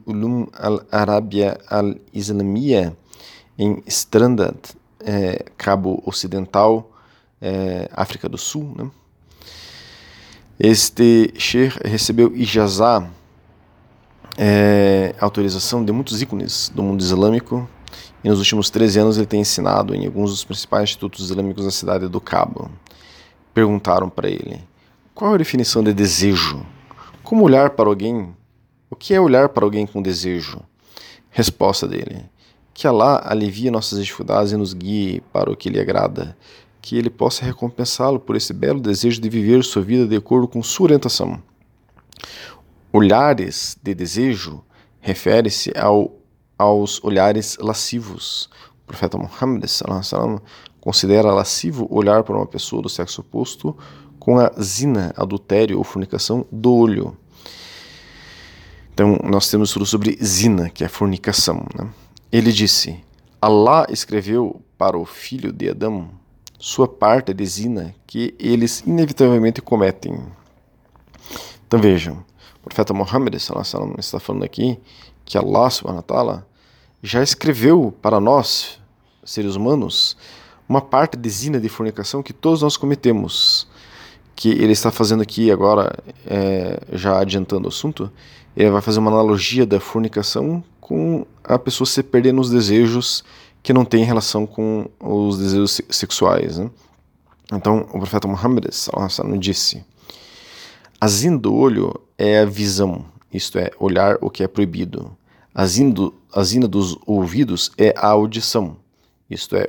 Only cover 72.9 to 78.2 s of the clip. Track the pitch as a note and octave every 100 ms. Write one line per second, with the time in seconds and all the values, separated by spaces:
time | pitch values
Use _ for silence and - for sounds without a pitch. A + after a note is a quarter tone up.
72.9 | G2 G2 B2+ B2 - - F#2+ F#2+ - -
73.9 | - - G2+ - G2+ F#2+ - A#2+ A2+ -
74.9 | - - _ - G2+ - G#2 B2+ - -
75.9 | F2+ - B2 A#2 F#2 - _ _ _ _
76.9 | _ G2+ A#2 C3+ - D#3 B2 B2 E3+ A#2+
77.9 | - G#2 G#2+